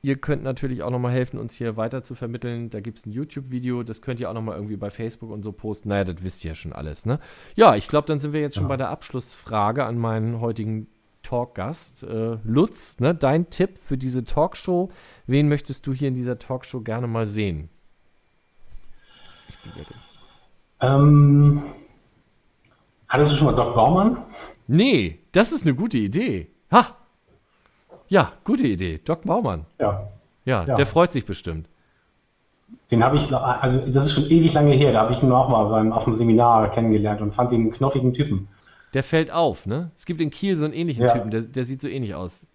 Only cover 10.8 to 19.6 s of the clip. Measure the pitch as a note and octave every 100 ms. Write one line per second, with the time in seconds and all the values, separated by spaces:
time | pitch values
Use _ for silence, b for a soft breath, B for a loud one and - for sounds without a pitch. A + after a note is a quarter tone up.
10.8 | A2 _ _ _ - A#2+ B2 - G2+ D#3+
11.8 | - - - A2 A2+ A2+ A2 A#2+ G#3+ -
12.8 | - - B2+ F3 C3+ D#3 F3 - F#3+ -
13.8 | - C3+ C3 B2+ A#2 - D#3 - - F3
14.8 | F#3 b b b - C#3 D3 D3 - C3
15.8 | - C3 C#3 B2+ B2 A#2+ - C3 - B2+
16.8 | A2 A2 B2 A2+ A2 G#2 G2+ D#2+ D2+ _
17.8 | _ _ _ _ _ _ _ _ - -
18.8 | - - _ _ - - _ -